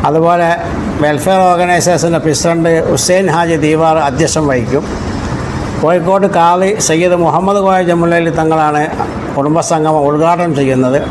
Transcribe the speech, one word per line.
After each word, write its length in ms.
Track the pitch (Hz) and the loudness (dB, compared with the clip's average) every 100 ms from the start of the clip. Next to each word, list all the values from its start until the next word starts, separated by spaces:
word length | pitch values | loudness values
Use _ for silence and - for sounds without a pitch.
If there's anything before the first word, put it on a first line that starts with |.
| 143 | 0
അതുപോലെ 380 | 156 165 175 170 170 - - - - | 2 2 2 0 -2 -4 -6 -6 -2
വെൽഫെയർ 360 | 147 147 180 190 185 | -2 0 0 2 2
ഓർഗനൈസേഷൻ്റെ 720 | 175 180 175 165 170 165 165 160 | 2 2 0 2 0 0 0 0
പ്രസിഡന്റ് 460 | 139 175 165 165 165 160 | 0 0 0 2 2 0
ഹുസൈൻ 360 | 151 - 185 190 | -2 2 0 2
ഹാജി 220 | 160 170 165 | 0 0 0
ദീവാർ 340 | 151 156 160 160 143 | 0 2 2 2 0
അധ്യക്ഷം 380 | 135 160 156 147 | 0 0 0 0
വഹിക്കും. 340 | 127 117 139 180 - - - - - - - - - | 0 0 -2 -4 -8 -6 -6 -6 -6 -6 -6 -6 -2
കോഴിക്കോട് 460 | 156 180 165 196 190 180 | 0 0 0 0 0 2
കാളി 320 | 170 180 190 220 - | 2 2 0 -2 -2
സയ്യിദ് 300 | 160 180 175 | 0 2 2
മുഹമ്മദ് 360 | 165 151 190 202 190 | 2 0 0 0 2
കോയ 140 | 185 175 | 2 2
ജമുലലി 420 | 170 170 170 165 156 | 0 2 0 0 0
തങ്ങളാണ് 460 | 160 160 151 147 151 - - - - 139 | 0 2 2 0 -2 -4 -6 -6 -6 -4
കുടുംബസംഗമം 680 | 139 160 - 160 156 156 143 | 0 0 0 0 0 0 0
ഉദ്ഘാടനം 460 | 151 165 170 175 143 | 2 2 0 0 0
ചെയ്യുന്നത്. 380 | 135 131 127 139 - | 0 2 2 0 -2